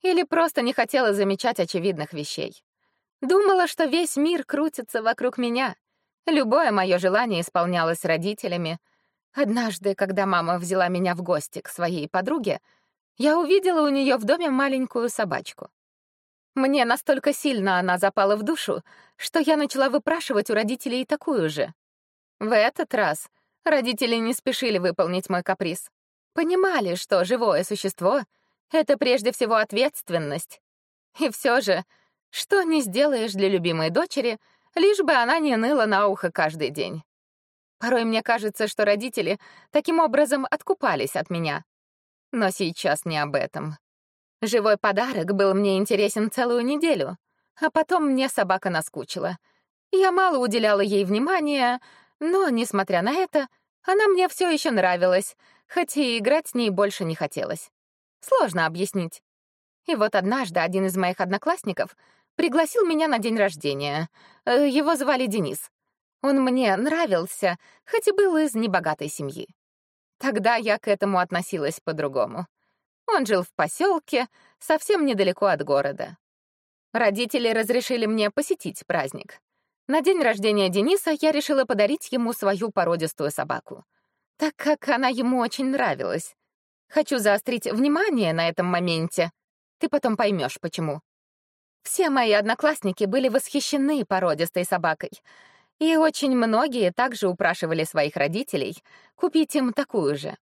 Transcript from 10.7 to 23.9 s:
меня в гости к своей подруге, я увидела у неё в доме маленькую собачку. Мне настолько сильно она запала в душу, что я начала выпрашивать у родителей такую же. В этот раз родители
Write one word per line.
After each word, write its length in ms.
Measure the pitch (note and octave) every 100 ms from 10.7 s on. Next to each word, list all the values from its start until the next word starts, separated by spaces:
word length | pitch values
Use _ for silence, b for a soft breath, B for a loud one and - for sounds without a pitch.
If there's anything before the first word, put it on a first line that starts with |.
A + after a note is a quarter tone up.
| F#3 F3
меня 280 | F3+ F#3 F3
в 60 |
гости 400 | F3 D#3+ - -
к 80 | -
своей 380 | - E3+ F3 D3
подруге, 520 | F#3 F#3+ D#4 G#3 D3 _ _ _ _ _ _
я 220 | C4+ D#4+
увидела 420 | D#4 F#4+ F#4 E4+
у 80 | D4+
неё 280 | C#4 C4+ B3+
в 80 | G#3
доме 240 | E4 E4
маленькую 600 | C4 C#4 C4+ B3+ A#3+ A#3
собачку. 600 | - G#3 C3+ - - - _ _ _ _ _ _ _ _
Мне 320 | - C4+ C#4 A#3+
настолько 480 | A#3 - C4+ -
сильно 460 | C#4+ D4 B3 G3 F3+
она 180 | F#3 F3+
запала 380 | G3 G#3 G3 G#3
в 80 |
душу, 400 | G#3+ D#4+ - - b b b b
что 240 | - E4+
я 180 | D4+ D4+
начала 320 | D4 C4+ C#4
выпрашивать 600 | C4 A3+ E4 - A3 G#3
у 40 |
родителей 520 | G#3+ G#3+ B3 C4+ B3 B3+
такую 440 | D4 - C4 D#3+
же. 240 | D3+ D3+ - _ _ _ _ _ _
В 120 | G#3+
этот 420 | A3 A3 - E4+
раз 360 | A#3+ F#3 D3+ - _ _ _
родители 520 | - D4+ A#3+